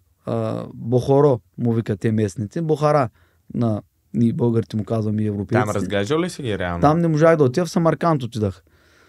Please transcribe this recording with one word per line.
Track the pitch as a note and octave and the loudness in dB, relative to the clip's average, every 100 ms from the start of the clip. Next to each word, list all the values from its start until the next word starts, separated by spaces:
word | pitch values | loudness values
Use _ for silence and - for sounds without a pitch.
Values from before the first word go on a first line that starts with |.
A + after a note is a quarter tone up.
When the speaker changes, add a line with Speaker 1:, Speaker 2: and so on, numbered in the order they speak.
| _ _ - | _ _ -6
Speaker 1:
А, | A#2 A2 A#2 A2+ | -4 -2 -6 -8
Бохоро | B2 A#2 B2 B2+ C#3 D3 A#2+ _ - | -10 0 0 4 4 4 2 _ -4
му | A#2+ | -2
викат | A#2 A2+ G#2 | 0 -2 -2
те | A2+ | 0
местните. | A2 G#2 - G#2 E3+ | 0 0 -2 -8 -4
Бухара | D#3 D3 D3+ D3+ A#2+ _ _ _ _ | -2 2 2 2 0 _ _ _ _
на, | - A#2 G#2 - _ _ | -2 0 -2 -6 _ _
ние | A2+ A#2 | 0 0
българите | - A#2+ A2+ A2 A2 | 2 0 0 -2 -6
му | G2 | -4
казваме | A2+ G#2+ G#2+ | -2 -2 -2
и | G#2+ | -2
европейците. | G2+ G2 G#2+ G#2 | -4 -2 -2 -2
Speaker 2:
Там | G#2 | -4
разглеждал | F#2 G2+ G2+ D#3 | -2 -4 -2 -2
ли | F3 | -2
си | - | -6
ги | B2+ F#2+ | -6 -4
реално? | F2+ F2 | -4 0
Speaker 1:
Там | C#3+ E3 | 2 2
не | E3+ | 2
можах | D3+ D#3+ E3 | 4 4 6
да | |
отида, | C3 D3+ E3+ | 4 2 -2
в | |
Самарканд | F#3 E3 - E3+ D3+ | 0 0 0 0 0
отидах. | A2+ A2 G2+ - _ _ _ _ | -2 -2 -4 -4 _ _ _ _